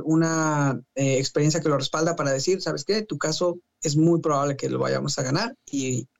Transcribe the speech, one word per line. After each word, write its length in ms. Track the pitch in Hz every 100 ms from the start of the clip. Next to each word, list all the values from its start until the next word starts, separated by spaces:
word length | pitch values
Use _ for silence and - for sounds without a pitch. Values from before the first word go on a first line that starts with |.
una, 760 | 156 160 165 160 156 147 143 127 -
eh, 240 | - 139 135
experiencia 420 | 139 147 151 165
que 80 | 160
lo 100 | 139
respalda 380 | 131 156 165 165
para 160 | 139
decir, 280 | 135 135 185
"¿Sabes 240 | 170 -
qué? 180 | - 214
Tu 140 | 214 147
caso 440 | 156 160 180 175 - _
es 160 | 160 147
muy 240 | 165 165
probable 360 | 165 143 143 139
que 120 | 131
lo 100 | 127
vayamos 380 | 131 131 143 143
a 40 |
ganar 340 | 131 151 233 - -
y, 380 | 139 131 123 - _